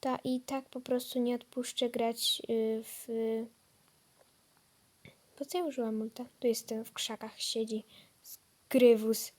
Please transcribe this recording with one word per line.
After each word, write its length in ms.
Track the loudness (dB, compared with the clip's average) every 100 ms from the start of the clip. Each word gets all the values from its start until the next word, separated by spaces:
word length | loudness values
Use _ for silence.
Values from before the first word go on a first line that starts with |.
to 160 | -2 -2
i 160 | 0 -2
tak 280 | -2 -6 -6
po 120 | -12
prostu 380 | -2 -2 0 0
nie 160 | 0
odpuszczę 560 | 0 -4 -6 -6 -2 -2
grać, 520 | 0 -2 0 -2 -2 0
y, 320 | 0 2 -2
w, 240 | -6 -14 -6 -2 0 -2 -4 _ _ _ _ _ _ _ _ _ _ _ _ _ _ _ -20 -20 _ -12
po 80 |
co 140 | -6 -2
ja 60 |
użyłam 360 | -2 -2 -2 -2
ulta? 240 | -6 -8 -14 _
Tu 60 | 0
jest 200 | 0 -2
ten 180 | -8
w 80 | -8
krzakach 480 | -8 -6 -6 -10 -8
siedzi. 440 | -4 -2 -2 -4 -8 -20 -20 _
Skrywus. 1080 | -20 -20 _ _ _ 8 10 8 6 0 -2